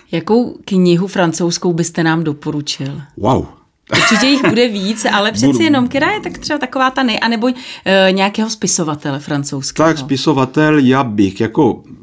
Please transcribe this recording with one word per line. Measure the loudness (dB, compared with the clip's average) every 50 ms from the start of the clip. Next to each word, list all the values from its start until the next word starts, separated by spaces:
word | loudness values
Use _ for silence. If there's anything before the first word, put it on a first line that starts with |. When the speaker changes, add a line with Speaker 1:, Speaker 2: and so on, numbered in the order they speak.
| -12 _
Speaker 1:
Jakou | -6 -6 -2 0 0 2 0 0 -4 -12 -8
knihu | -2 0 2 4 4 4 2 0 -2
francouzskou | -2 0 0 0 0 0 -2 -2 -2 -2 -2 -2 0
byste | 0 -2 -2 -2 -2 0
nám | 0 0 0 -2
doporučil? | -2 -4 -6 -6 -6 -6 -6 -6 -6 -8 -8 -8 -8 -8 -10 -14 -16 _ -4
Speaker 2:
Wow. | -2 0 0 0 -2 -6 -12 -20 _ _ _ _ _ -6 -2 0
Speaker 1:
Určitě | 0 2 2 2 2 2
jich | 2 2 2 2
bude | 2 2 2 2
víc, | 0 -2 -2 -2 -2 -2 -2 0
ale | 0 0 0 0
přeci | 0 0 2 2
Speaker 2:
Budu- | 2 4 2
Speaker 1:
jenom, | 2 4 2 2 0
která | 0 0 0 0
je | -2 -2
tak | -6 -8 -10 -10
třeba | -6 -6 -4 -4
taková | -4 -4 -2 0 0 0
ta | 0 0 -2
nej-, | 0 0 0
anebo, | 0 0 0 0 0 0 -2 -2 -6 -14 -16 -8 -2
eh, | 2 4 4 4 4
nějakého | 4 2 0 0 0 -2 -2 -4
spisovatele | -4 -4 -4 -2 -2 -2 -2 -2 -4 -4 -6 -6 -6 -6
francouzského? | -6 -4 -4 -4 -4 -4 -6 -8 -8 -6 -2 0 2 2
Speaker 2:
Tak | 2 0
spisovatel, | -2 -4 -4 0 0 2 2 2 0 0 2 2 2 4 4 4
já | 4 4 4 4 2
bych | 0 0 2 2 2 0 0
jako | -2 -2 2 2 2 2 2 -2 -6 -16 -20 -20